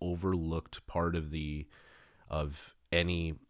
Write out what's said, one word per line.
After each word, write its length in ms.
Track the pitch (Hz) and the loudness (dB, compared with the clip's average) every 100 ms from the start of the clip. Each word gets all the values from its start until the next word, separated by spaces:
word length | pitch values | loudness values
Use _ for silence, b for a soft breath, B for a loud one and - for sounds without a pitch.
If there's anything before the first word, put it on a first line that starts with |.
overlooked 840 | 87 87 95 90 80 82 - - - | -4 0 2 2 2 -2 -4 -12 -6
part 280 | 87 85 | 0 2
of 160 | 82 78 | 0 -2
the, 360 | 78 76 73 71 B B B B B B | -2 -2 -4 -6 B B B B B B
of 460 | 76 73 71 - - - | -2 -2 -4 -14 -16 0
any, 420 | 85 85 87 82 76 | 2 4 2 0 -4